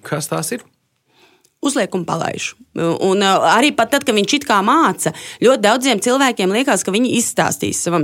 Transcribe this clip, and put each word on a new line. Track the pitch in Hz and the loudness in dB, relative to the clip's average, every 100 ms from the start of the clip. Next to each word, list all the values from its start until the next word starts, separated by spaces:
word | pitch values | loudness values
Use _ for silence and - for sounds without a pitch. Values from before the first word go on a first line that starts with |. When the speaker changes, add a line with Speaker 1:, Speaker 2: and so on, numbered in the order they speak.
| - | -8
Speaker 1:
kas | 151 147 | -8 -6
tās | 165 165 240 | -6 -6 -8
ir? | - _ _ _ _ _ _ _ _ _ 277 | -12 _ _ _ _ _ _ _ _ _ -4
Speaker 2:
Uzliek | 269 185 185 | -2 -2 -4
un | 165 | -4
palaiž. | 165 - - - - - - | -4 -4 -6 -10 -12 -12 -4
Un, | 165 151 190 190 | -2 0 0 2
ā, | 196 180 160 202 | 2 2 4 4
arī | 285 | 2
pat | 285 226 | 2 0
tad, | 277 | 0
kad | - 214 | 0 0
viņš | 202 294 | 0 0
it | - | 0
kā | 202 208 | 0 2
māca, | 302 254 180 160 - - - | 2 2 0 -4 -6 -14 0
ļoti | 226 262 | 2 4
daudziem | 202 247 269 214 | 4 2 2 0
cilvēkiem | 240 269 269 233 185 | 0 2 2 0 0
liekas, | 208 269 202 | 0 0 0
ka | - | 0
viņi | 202 254 233 | 0 0 0
izstāstīs | 226 - 160 - - - 170 | -2 -2 -2 -2 -4 -4 -2
savam | 170 | -2